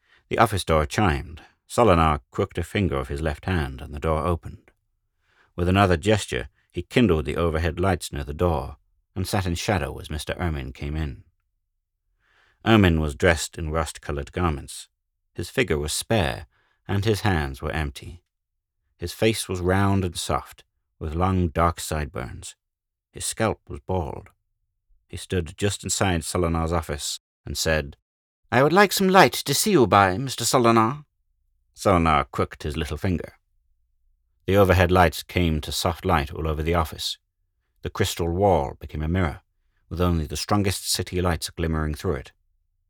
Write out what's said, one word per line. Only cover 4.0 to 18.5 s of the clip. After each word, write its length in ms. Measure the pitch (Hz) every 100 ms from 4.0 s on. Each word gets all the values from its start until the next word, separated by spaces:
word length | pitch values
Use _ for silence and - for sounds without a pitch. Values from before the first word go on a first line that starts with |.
| 80 78
opened. 460 | 76 85 - - _ _ _ _ _ _ _ _ _ -
With 120 | 87
another 280 | 95 101 87
gesture, 520 | 98 107 - 62 64 _ _
he 120 | -
kindled 420 | - - 113 80
the 120 | 71 71
overhead 440 | 85 78 85 76
lights 320 | 95 87 -
near 100 | 71
the 120 | 71
door 420 | 73 87 78 67 71 _ _ _ -
and 100 | 95
sat 200 | 104 92
in 100 | 85
shadow 420 | - 98 69 67
as 120 | 87
Mister 240 | 80 -
Ehrman 380 | - 87 76 65
came 220 | 69 71
in. 300 | 78 76 62 - _ _ _ _ _ _ _ _ _ _ _ _ _
Ehrman 360 | - 113 95 80
was 160 | 78 71
dressed 420 | 92 82 - -
in 140 | 80
rust-colored 580 | 80 80 - - 73 69
garments. 580 | - 87 71 69 - - _ _ _ _
His 160 | - 87
figure 260 | - 123 76
was 160 | 76
spare, 540 | - - 113 76 53 - _ _ _ -
and 180 | 101
his 160 | 101 104
hands 400 | 107 87 71 67
were 120 | 78
empty. 500 | 78 73 - - 90 _ _ _